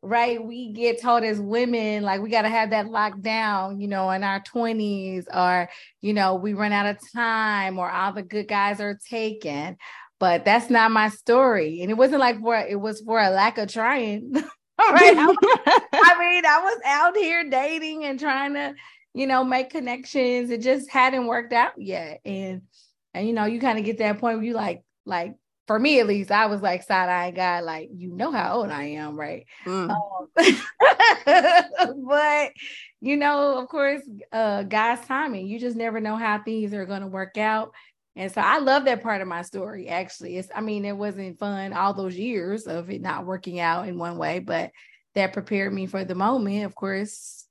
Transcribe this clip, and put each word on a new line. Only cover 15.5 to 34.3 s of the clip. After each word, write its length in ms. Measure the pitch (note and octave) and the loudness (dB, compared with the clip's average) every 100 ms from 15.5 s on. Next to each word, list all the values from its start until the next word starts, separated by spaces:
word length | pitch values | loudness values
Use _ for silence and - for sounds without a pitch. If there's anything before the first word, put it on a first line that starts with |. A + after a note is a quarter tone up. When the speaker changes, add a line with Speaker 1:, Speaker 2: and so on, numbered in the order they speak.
| B4 - F4 - | 4 6 4 4
Speaker 1:
I 260 | C#4 E4+ F4 | 8 8 8
mean, 260 | F4 F4+ | 4 4
I 160 | E4 D4+ | 6 4
was 200 | F#4 A4+ | 4 -2
out 320 | C4 C#4+ E4+ F#4+ | 0 2 4 2
here 320 | F4+ E4+ D#4 | 0 0 0
dating 560 | C4 C#4+ D#4+ D#4 D#4 | 0 0 -4 -6 -8
and 140 | D4+ C4+ | -6 -4
trying 360 | D4 C4+ C#4+ | -2 -2 -2
to, 200 | C#4+ C#4+ C#4+ - - _ | -4 -6 -10 -20 -20 _
you 140 | - C4+ | -6 0
know, 160 | C4 | 0
make 260 | C4 B3+ C4 | 2 0 -2
connections. 800 | D#4+ B3 B3 C4 C#4+ B3+ B3 A#3+ | -6 -8 -8 -6 -2 0 0 -2
It 120 | A#3 | -4
just 280 | A#3+ C4+ C4 | 0 0 0
hadn't 360 | C4+ C4 C4 A#3+ | 2 2 2 -2
worked 240 | A#3 A#3 | -2 0
out 200 | A#3 B3 - | 2 2 0
yet. 420 | F#3+ F#3 D#3+ D#3 | -8 -8 -8 -12
And, 380 | - G3 F#3+ F#3 F#3 _ _ _ _ | -10 -8 -8 -10 -14 _ _ _ _
and, 120 | F3+ G#3 | -6 -4
you 60 | |
know, 120 | A#3 | 0
you 160 | G#3+ A#3 | -2 0
kinda 220 | B3+ A3 | -2 -2
get 160 | G#3 A3 | -2 -2
that 200 | G#3+ G#3 | -2 0
point 200 | A#3 A3+ | -2 -2
where 60 | A3 | -4
you 80 | |
like, 280 | A3+ G#3 F3 _ _ - | -4 -4 -6 _ _ -6
like, 280 | F#3 F3 - _ _ _ | -6 -6 -12 _ _ _
for 100 | G#3+ | 2
me 220 | C4+ C#4+ | 4 4
at 80 | G#3+ | 4
least, 240 | G3+ F#3+ | 0 2
I 140 | G3+ A3 | 2 2
was 140 | G#3 | 0
like, 220 | G3 F3+ | -2 -2
side-eyeing 520 | - F#3+ F3+ F3+ F3+ | 0 0 2 0 -2
God, 280 | F3+ F#3 F3 | -2 -2 -2
like, 240 | E3+ D#3+ D#3+ | -4 -8 -12
"You 180 | F3 F3+ | -14 -12
know 180 | F3+ B3+ | -6 -4
how 240 | C4+ F#3 A#3 | -2 -2 -2
old 140 | G3+ | -4
I 120 | D3 | -6
am, 320 | D3 D3 D3+ D3+ | -8 -10 -10 -10
right?" 300 | D3+ E3 - - | -10 -12 -16 -16
Speaker 2:
Mm. 260 | - F#3+ E3+ | -8 -6 -4
Speaker 1:
Um, 380 | G3+ G3+ F#3+ D#4 - | -4 -4 -8 -6 4
<laughs> 1700 | E4 - - - A#4+ - A4+ A4 - E4+ D#4+ F4 F4 - F4+ C4+ B3+ | 4 4 -2 4 4 8 6 6 6 6 8 6 4 0 -2 -2 0
but, 440 | C#4+ D4+ D4 D4 - - - - _ | 2 2 2 -2 -6 -18 -18 -20 _
you 160 | A#3 C#4+ | -2 0
know, 420 | C#4+ D4 C#4+ C4 | 2 2 2 0
of 100 | B3+ | -4
course, 340 | D#4+ C#4 C#4+ C#4 G3+ - | -2 0 0 -8 -18 -10